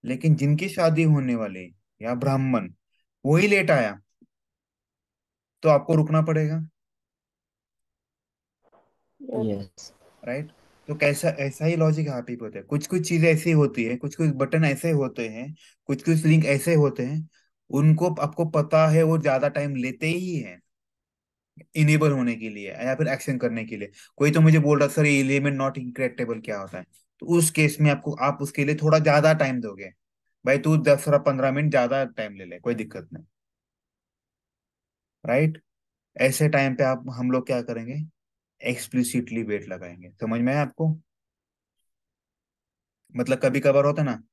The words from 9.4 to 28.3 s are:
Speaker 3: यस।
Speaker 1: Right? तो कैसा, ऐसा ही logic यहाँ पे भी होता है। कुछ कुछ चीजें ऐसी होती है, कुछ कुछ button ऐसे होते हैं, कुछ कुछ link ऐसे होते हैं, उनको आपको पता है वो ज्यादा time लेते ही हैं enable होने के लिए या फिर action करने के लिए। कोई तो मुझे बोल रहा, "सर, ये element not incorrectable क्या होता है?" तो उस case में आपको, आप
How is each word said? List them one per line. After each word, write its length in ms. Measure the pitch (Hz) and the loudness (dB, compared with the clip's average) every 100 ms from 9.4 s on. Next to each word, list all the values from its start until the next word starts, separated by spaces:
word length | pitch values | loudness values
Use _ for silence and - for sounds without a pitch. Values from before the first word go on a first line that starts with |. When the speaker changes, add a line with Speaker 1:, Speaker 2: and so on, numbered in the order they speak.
| 110 196 98 - | -2 -4 -8 -20
Speaker 3:
यस। 140 | - _ _ _ - | -20 _ _ _ -10
Speaker 1:
Right? 260 | 131 151 _ _ _ - | -8 -10 _ _ _ -12
तो 80 | 151 | 0
कैसा, 340 | 143 143 165 | 0 2 -2
ऐसा 360 | 156 139 - 156 | -2 -6 -2 -2
ही 100 | 170 | 2
logic 320 | 160 156 147 | 2 2 -2
यहाँ 140 | 127 | -6
पे 140 | 120 120 | -8 -10
भी 100 | 110 | -10
होता 120 | - | -12
है। 60 | |
कुछ 240 | - 147 - | -6 -6 -2
कुछ 220 | 185 180 | -4 0
चीजें 240 | 170 165 | 2 4
ऐसी 180 | 156 170 | 4 2
होती 320 | 156 143 - | 4 2 0
है, 140 | 113 123 | -4 -4
कुछ 180 | 143 - | -8 -2
कुछ 140 | 160 | -2
button 360 | 131 135 160 156 | 0 -2 2 0
ऐसे 260 | 135 165 | 0 -2
होते 380 | 151 135 - 113 | 0 -2 -4 -8
हैं, 260 | 110 139 156 _ _ - | -8 -14 -14 _ _ -6
कुछ 180 | 139 | -4
कुछ 220 | - 160 156 | 0 2 4
link 200 | 156 139 | 4 4
ऐसे 280 | 139 170 165 | 0 2 2
होते 300 | 143 127 127 | 2 0 -6
हैं, 240 | 156 156 _ _ _ _ | -6 -10 _ _ _ _
उनको 460 | 131 151 156 175 156 | 2 4 4 2 -2
आपको 300 | 147 156 165 | -6 -4 -2
पता 420 | 160 151 156 156 | -2 2 4 6
है 160 | 156 | 4
वो 140 | 160 160 | 4 2
ज्यादा 320 | 151 131 143 | 0 0 0
time 260 | 143 143 135 | -2 -4 -4
लेते 320 | 127 127 156 | -6 -4 -4
ही 320 | 175 185 165 | -4 -4 -6
हैं 220 | 107 87 _ _ _ _ _ _ _ _ _ - - 160 | -8 -16 _ _ _ _ _ _ _ _ _ -20 -10 0
enable 360 | 151 151 156 | 2 4 2
होने 240 | 139 123 113 | 0 -2 -4
के 140 | 110 | -10
लिए 220 | 104 101 | -10 -14
या 240 | - 123 131 | -8 -6 -4
फिर 120 | 151 | -4
action 300 | 135 - 127 | -4 -6 -4
करने 280 | 123 113 113 | -4 -6 -8
के 120 | 110 | -10
लिए। 140 | 101 - - - | -12 -16 -20 -2
कोई 160 | 147 | 0
तो 100 | 160 | 6
मुझे 180 | 160 156 | 6 6
बोल 200 | 147 147 | 4 2
रहा, 80 | 143 | 2
"सर, 180 | 160 147 | 2 2
ये 180 | 143 | 2
element 380 | 135 139 139 135 | 2 0 0 -2
not 220 | 135 135 | -4 -4
incorrectable 640 | 127 120 127 120 117 113 110 | -12 -6 -6 -4 -6 -6 -8
क्या 140 | 104 | -10
होता 180 | 98 - | -10 -14
है?" 80 | - _ _ _ | -16 _ _ _
तो 60 | - | 0
उस 260 | 170 160 | 2 2
case 260 | 160 151 151 | 2 0 4
में 100 | 151 | 2
आपको, 240 | 143 - - | 2 -6 -4
आप 220 | 131 | -4